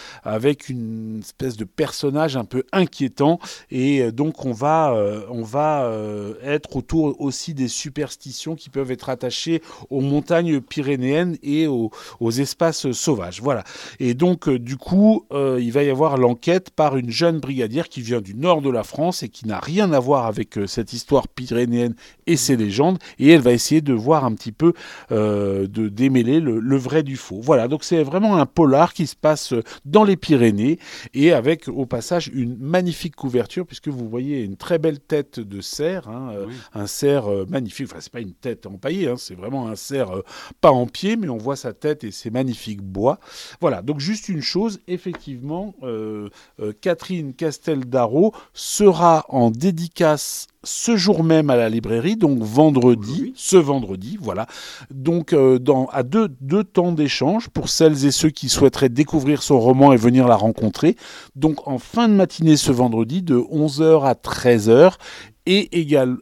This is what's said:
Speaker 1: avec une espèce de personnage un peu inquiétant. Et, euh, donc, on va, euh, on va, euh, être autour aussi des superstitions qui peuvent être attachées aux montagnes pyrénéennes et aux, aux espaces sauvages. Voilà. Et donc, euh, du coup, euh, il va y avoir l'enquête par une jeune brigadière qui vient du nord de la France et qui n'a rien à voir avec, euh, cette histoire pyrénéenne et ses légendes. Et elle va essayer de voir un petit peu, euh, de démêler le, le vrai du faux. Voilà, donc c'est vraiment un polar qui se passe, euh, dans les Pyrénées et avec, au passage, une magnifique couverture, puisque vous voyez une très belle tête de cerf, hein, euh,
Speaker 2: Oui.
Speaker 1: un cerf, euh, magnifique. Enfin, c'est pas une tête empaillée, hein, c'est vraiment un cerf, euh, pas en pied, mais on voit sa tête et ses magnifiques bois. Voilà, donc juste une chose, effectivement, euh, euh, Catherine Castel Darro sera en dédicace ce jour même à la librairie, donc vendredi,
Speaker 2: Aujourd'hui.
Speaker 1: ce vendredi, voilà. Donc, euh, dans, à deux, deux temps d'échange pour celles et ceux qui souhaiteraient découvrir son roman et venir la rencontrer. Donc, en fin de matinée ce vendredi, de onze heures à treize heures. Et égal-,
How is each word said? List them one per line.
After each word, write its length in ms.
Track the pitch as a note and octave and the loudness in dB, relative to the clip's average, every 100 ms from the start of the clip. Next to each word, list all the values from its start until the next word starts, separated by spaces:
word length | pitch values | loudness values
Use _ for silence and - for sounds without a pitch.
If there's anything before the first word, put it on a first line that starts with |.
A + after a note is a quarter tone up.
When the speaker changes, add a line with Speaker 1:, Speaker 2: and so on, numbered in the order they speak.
| - - | -20 -14
Speaker 1:
avec 440 | - A2 C3+ C#3+ - | -8 -2 0 -2 -6
une 520 | B2+ A2+ A2+ A2 A2 | -10 -8 -10 -10 -12
espèce 380 | G#2 - C3 G#2+ | -14 -10 -10 -8
de 80 | G2+ | -10
personnage 680 | - C#3+ - C#3+ C#3+ D#3 C3 | -4 -6 -4 -4 -2 -2 -4
un 60 | |
peu 200 | - - - | -4 -6 -4
inquiétant. 680 | F#3+ F3 - C3+ - C#3+ F3 - - - | -2 -2 -2 -6 0 0 0 -6 -20 -10
Et, 320 | C3 C3 C#3+ | -2 0 2
euh, 100 | A#2 | 0
donc, 340 | A2+ D3+ - C3+ | -2 -4 -4 -8
on 60 | |
va, 420 | A2 C#3+ D#3+ D3+ | -2 0 2 2
euh, 280 | A2+ G#2 G#2+ G2+ | 2 0 -4 -10
on 140 | A#2+ | -10
va, 400 | A2 C3 D3+ D3 | -6 -2 0 0
euh, 500 | B2 A2 G#2+ G#2 G#2 A2 | -2 -4 -8 -8 -10 -10
être 340 | C3 D3 - C3+ | -6 -6 -6 -10
autour 460 | - D#3+ D3+ - | -2 -2 0 -2
aussi 320 | C#3+ - - | -6 -6 -8
des 140 | C#3+ B2+ | -6 -6
superstitions 880 | - D3+ C#3 C#3 - C3+ B2 D#3+ D#3+ | -6 -8 -8 -8 -10 -16 -12 -12 -12
qui 160 | - | -10
peuvent 180 | C#3 C3 | -8 -6
être 200 | B2+ - | -8 -8
attachées 520 | B2+ B2+ - E3 E3 - - - | -6 -6 -6 -4 -4 -6 -18 -8
aux 100 | C#3 | -4
montagnes 600 | C#3 C#3+ C#3 E3+ F3 C#3+ | 0 0 0 0 2 -2
pyrénéennes 760 | - - C3+ C3+ B2+ D3+ F3 D#3 | -4 -6 -2 -2 0 0 -2 -4
et 240 | C#3+ D3+ D#3 | -4 -2 0
aux, 240 | B2 A2+ - - - | -2 -4 -8 -20 -4
aux 120 | A#2 | -2
espaces 600 | A#2 C#3 - E3 D3+ C#3 | -2 -4 -2 -2 -2 -4
sauvages. 500 | A#2 - B2 F2 F#2 | -4 -2 -2 -6 -6
Voilà. 200 | B2+ A#2+ - - - - | -4 -4 -6 -16 -18 -6
Et 160 | B2+ B2 | -4 0
donc, 320 | F3+ F3 - | 0 0 -2
euh, 80 | B2+ | -2
du 200 | A#2 C3 | -4 -12
coup, 500 | - F#3+ G#3 A3 - | -2 4 4 4 -2
euh, 280 | C#3+ C#3 B2+ | -2 0 0
il 100 | A#2+ | 0
va 120 | C3 | 0
y 80 | C#3+ | 0
avoir 260 | C3 D#3 C#3 | 2 2 4
l'enquête 540 | A#2+ A#2+ - F#3 - | 2 2 0 0 0
par 260 | - D3+ C3+ | 0 0 0
une 140 | A#2+ | -4
jeune 280 | A2 E3+ D#3+ | 0 0 0
brigadière 500 | B2+ C3 A2+ C3 E3 | -4 -4 -4 -4 -6
qui 120 | C3 | -10
vient 200 | A2+ A#2+ | -6 -6
du 120 | F#2+ | -6
nord 300 | G#2+ E3 D#3+ | -4 0 0
de 80 | C3+ | 0
la 120 | A#2+ | -2
France 380 | G2+ - E3 F3+ | -4 -4 -4 -4
et 80 | A#2 | -10
qui 160 | - A2 | -10 -8
n'a 140 | G2 | -8
rien 340 | C#3 F3+ G3 | -4 0 2
à 60 | C#3+ | 2
voir 260 | B2 C#3 A#2 | 2 0 0
avec, 320 | A2 G#2+ G#2+ | -4 -6 -6
euh, 80 | G2+ | -6
cette 280 | - A2+ | -6 -8
histoire 340 | A#2+ - C#3 - | -10 0 0 0
pyrénéenne 320 | - B2+ A#2 B2 A#2+ A#2+ A#2 - _ - | -8 -6 -2 0 0 -2 -4 -14 _ -2
et 120 | E3 | 0
ses 180 | - B2 | 2 0
légendes. 440 | G#2 G2+ D#3 F#3 - - | 0 2 0 0 -6 2
Et 100 | C3+ | 6
elle 120 | E3 | 8
va 100 | B2 | 6
essayer 300 | A#2+ - D#3 | 2 2 0
de 120 | C#3+ | 2
voir 300 | A#2 A#2+ D#3 | 0 2 2
un 100 | B2+ | 0
petit 200 | G#2+ - | -4 -10
peu, 180 | - E3 E3+ - - - | 0 0 0 -8 -20 -4
euh, 560 | A2+ G#2+ G#2 G2+ G2 G2 | -2 0 0 -2 -2 -4
de 220 | A2 G#2+ | -4 -4
démêler 500 | G2+ C3+ C3 A#2 D#3 | 0 2 4 4 2
le, 200 | D3+ A2+ | 0 -2
le 180 | A#2+ C3+ | 0 -2
vrai 260 | A#2+ D#3 | 0 -2
du 140 | C#3 C3+ | -2 -6
faux. 240 | - F#2+ | -12 -6
Voilà, 260 | B2 C3+ A#2+ | 2 2 2
donc 160 | D3+ | -4
c'est 180 | - E3+ | -2 0
vraiment 360 | C#3+ F3+ G#3+ F#3 | 0 0 2 2
un 80 | C3+ | 2
polar 480 | - D3+ C3+ E3+ | 4 4 6 4
qui 140 | - D#3 | 0 -6
se 80 | - | -2
passe, 340 | D3+ D3+ - | 0 0 -2
euh, 100 | A#2+ - - | -4 -6 -14
dans 220 | C#3 F#3+ G#3 | 2 4 4
les 100 | F#3+ | 2
Pyrénées 640 | - C#3 A#2 G2+ B2 E3+ - - - | 2 4 4 4 0 -2 -6 -18 -8
et 200 | C3 D#3 | 2 4
avec, 340 | D3 B2 D#3+ - | 4 2 -2 -4
au 180 | B2+ C3 | -8 -6
passage, 460 | A#2+ - F3 - | -6 -4 -4 -4
une 220 | C3 A#2+ A#2+ | -4 -6 -6
magnifique 580 | C3+ F3+ F3+ D#3+ E3+ - | -2 -2 -2 -4 -10 -8
couverture, 500 | C3+ B2 A2 - E3+ | -4 -2 -4 -8 -10
puisque 240 | - D3+ | -10 -10
vous 180 | C3 A2+ | -8 -8
voyez 340 | A#2 C#3 C#3 | -8 -6 -6
une 140 | G2+ G2 | -8 -10
très 240 | - E3+ | -4 -2
belle 220 | D#3 C#3+ | 0 -4
tête 400 | - D3+ - - | -4 -6 -4 -12
de 180 | G#2 G2 | -12 -12
cerf, 480 | - - D#3 F#3 G#2+ | -12 -6 -6 -6 -10
hein, 240 | A#2 C3 | -14 -12
euh, 140 | G#2 G2 | -10 -12
Speaker 2:
Oui. 60 | B2+ - | -14 -16
Speaker 1:
un 140 | G#2+ G#2 | -12 -10
cerf, 400 | - C#3+ C#3+ G#2 | -2 0 0 0
euh, 180 | G2 F#2 | -4 -4
magnifique. 380 | C3+ A2+ - - | -6 -8 -10 -14
Enfin, 80 | E2 | -14
c'est 120 | - | -16
pas 100 | A#2+ | -14
une 120 | G2+ | -14
tête 320 | - B2+ A2 G2 | -12 -10 -10 -14
empaillée, 440 | G2 C3+ F#3+ D#3 | -10 -8 -4 -4
hein, 60 | B2 | -4
c'est 180 | - F2+ | -10 -14
vraiment 320 | G2+ C3+ A#2 | -8 -8 -8
un 80 | G#2 | -10
cerf, 360 | - C#3 G#2 | -6 -4 -4
euh, 100 | F#2+ - - - - | -6 -10 -18 -20 2
pas 100 | E3 | 4
en 140 | C3 A#2+ | 4 0
pied, 320 | - F#3+ A3+ | -4 -4 -2
mais 100 | F#3 | -4
on 100 | A#2 | -6
voit 200 | A#2 C#3 | -6 -8
sa 160 | B2+ | -10
tête 320 | G2 D3+ D3+ G#2+ | -6 -6 -4 -8
et 60 | |
ses 180 | - A2+ | -12 -6
magnifiques 520 | B2 C3 A2+ A#2 G2+ | -4 -4 -6 -10 -12
bois. 380 | G2 F#2+ A#2+ G3 - - - - | -10 -2 0 -2 -8 -20 -20 -4
Voilà, 220 | E3+ G2+ | -2 -2
donc 180 | A2+ D3 | -6 -6
juste 300 | D3+ G#3+ - | -6 -6 -6
une 120 | E3 | -6
chose, 380 | C3 F#3 A3 F#3+ - | -4 -2 -4 -6 -10
effectivement, 880 | F3+ F#3 E3 - B2+ C3+ E3+ G#3 - | -10 -10 -14 -14 -14 -10 -8 -10 -12
euh, 460 | C3 A2 A2 G#2+ G#2 - _ - | -10 -8 -8 -10 -12 -16 _ -10
euh, 100 | G#2+ G#2+ | -10 -6
Catherine 540 | F#3 E3+ - F3+ C#3+ | -4 -4 -6 -8 -8
Castel 520 | B2 D#3+ C#3+ - D3 B2 | -6 -8 -6 -4 -4 -2
Darro 480 | B2+ A#2 C#3 G#3+ - - | 0 2 2 2 0 -14
sera 720 | - - - G3+ D#3+ E3+ D#3 - | -14 -8 4 4 6 6 4 2
en 240 | C3+ A#2 | 2 2
dédicace 960 | A2+ F3+ E3 E3+ - D#3+ D3+ - - - _ | 2 0 -2 -6 0 2 2 -4 -12 -14 _
ce 360 | - - - A3+ | -12 -6 0 2
jour 260 | F3+ E3 | 2 2
même 260 | D#3+ D#3+ D3 | 4 4 4
à 60 | A#2+ | 2
la 140 | A2+ | 2
librairie, 480 | A2+ A2 A#2 D#3+ A3+ | -2 -2 -2 -2 0
donc 220 | E3+ C3 | 2 2
vendredi, 720 | G#2+ A#2+ D#3 C3+ B2 A2+ G#2 | 2 4 4 6 4 4 0
Speaker 2:
Aujourd'hui. 220 | E3 C4 - | -6 -8 -8
Speaker 1:
ce 180 | - F#3 | 4 4
vendredi, 600 | C#3+ C3+ G#2 F#2+ G#2+ G3+ | 4 0 -4 -8 -10 -10
voilà. 260 | A#2+ F#2 A#2 - - - - | -8 -6 -8 -12 -18 -20 -16
Donc, 400 | C3+ C3+ E3+ D#3 | -6 -2 -2 2
euh, 260 | D#3 C3 B2+ | 4 6 6
dans, 280 | B2+ C3 C3 | 4 0 0
à 180 | C3+ | -4
deux, 240 | B2+ G3+ G#3 B2+ | 0 0 0 -4
deux 240 | C3+ F#3+ G#3 | -2 0 2
temps 260 | - F3 | 0 0
d'échange 560 | D#3+ C#3+ - C3 A3 - | 0 -2 0 0 -2 -4
pour 220 | - - | -6 -4
celles 360 | - D#3+ D3 C#3 | 4 4 6 2
et 60 | |
ceux 180 | - D3+ | 2 0
qui 200 | C#3 C3 | 0 -4
souhaiteraient 400 | - C#3 - C3+ | 4 4 4 2
découvrir 520 | A#2+ D3 D#3 C3+ C#3+ | 2 0 0 0 -2
son 160 | - C3+ | 2 4
roman 360 | A#2 C3 C#3 | 6 8 8
et 20 | B2+ | 8
venir 320 | A#2 B2+ B2 | 6 4 6
la 80 | G#2+ | 4
rencontrer. 640 | A2 - G#2+ - D#3+ - - - - C3+ | 4 0 -2 2 0 0 -6 -20 -20 -2
Donc, 280 | D#3 D3 - | -2 0 -6
en 120 | B2+ | -8
fin 320 | - A3+ A#3 | -4 0 4
de 40 | |
matinée 440 | G3+ F3+ - D#3+ D3+ | 4 2 2 4 4
ce 160 | - | 4
vendredi, 480 | A#2+ B2 A2+ A2+ F3 | 2 2 0 -2 -2
de 200 | E3+ B2 A#2+ | 0 0 0
onze 320 | D3+ D3+ C#3 | -2 -2 2
heures 220 | D#3+ D#3+ | 4 6
à 120 | C#3 A#2 | 4 0
treize 520 | - - B2+ A#2 G#2+ | -4 0 2 4 6
heures. 300 | A#2+ F3+ - - - - _ - | 8 8 4 -8 -20 -20 _ 0
Et 340 | F#3+ - F3 | 2 2 -2
égal-, 380 | D3+ D3 B2+ B2+ | 2 2 2 -2